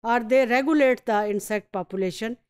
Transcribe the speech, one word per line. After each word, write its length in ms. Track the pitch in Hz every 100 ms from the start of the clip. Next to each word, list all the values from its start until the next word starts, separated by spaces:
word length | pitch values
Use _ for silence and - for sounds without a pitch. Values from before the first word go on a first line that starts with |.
or 160 | 233 240
they 260 | 220 262 247
regulate 600 | 247 277 302 269 247 -
the 240 | 208 208
insect 420 | 202 - 214 -
population 640 | 196 175 190 190 - 226 247